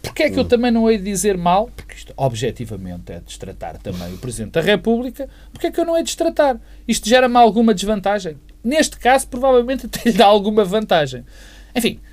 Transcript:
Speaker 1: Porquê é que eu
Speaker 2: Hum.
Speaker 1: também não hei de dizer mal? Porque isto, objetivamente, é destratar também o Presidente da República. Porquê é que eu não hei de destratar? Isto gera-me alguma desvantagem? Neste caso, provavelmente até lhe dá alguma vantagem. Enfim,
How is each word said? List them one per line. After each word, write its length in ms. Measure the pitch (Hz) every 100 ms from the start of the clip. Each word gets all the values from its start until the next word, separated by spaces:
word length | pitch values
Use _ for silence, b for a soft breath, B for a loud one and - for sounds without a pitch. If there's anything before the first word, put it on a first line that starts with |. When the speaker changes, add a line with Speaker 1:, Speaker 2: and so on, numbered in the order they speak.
Speaker 1:
Porquê 240 | - -
é 60 | 302
que 80 | 285
eu 60 |
Speaker 2:
Hum. 40 | 240
Speaker 1:
também 220 | 240 247
não 180 | 226 226
hei 100 | 220
de 60 |
dizer 320 | 185 190 208 185
mal? 340 | 175 185 233
Porque 200 | - -
isto, 180 | - - -
objetivamente, 920 | 135 110 120 - 117 101 92 87 87
é 100 | 87
destratar 580 | - - 95 90 87 -
também 340 | 107 90 87
o 60 | 92
Presidente 340 | 127 110 104
da 80 | 160
República. 680 | 165 208 220 233 254 - 269 b b
Porquê 180 | - 339
é 20 |
que 80 | 330
eu 40 |
não 120 | 339 330
hei 60 |
de 60 | 330
destratar? 520 | - 330 330 285 233 b b -
Isto 220 | 226 214
gera-me 280 | 254 254 240
alguma 380 | 233 202 233
desvantagem? 640 | 185 196 214 196 208 180 147 - -
Neste 360 | 226 311 - -
caso, 280 | 240 269 -
provavelmente 600 | 247 269 254 240 262 220
até 240 | - 233
lhe 60 | 196
dá 100 | 202
alguma 360 | 208 202 214
vantagem. 600 | 190 214 214 175 143 127 - b b b b
Enfim, 240 | 254 226 - b